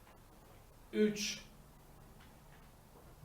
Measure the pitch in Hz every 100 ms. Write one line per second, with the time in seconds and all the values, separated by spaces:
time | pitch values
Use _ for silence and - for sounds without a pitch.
0 | - - - - - - - - - 214
1 | 214 - - - - - - - - -
2 | - - - - - - - - - -
3 | - -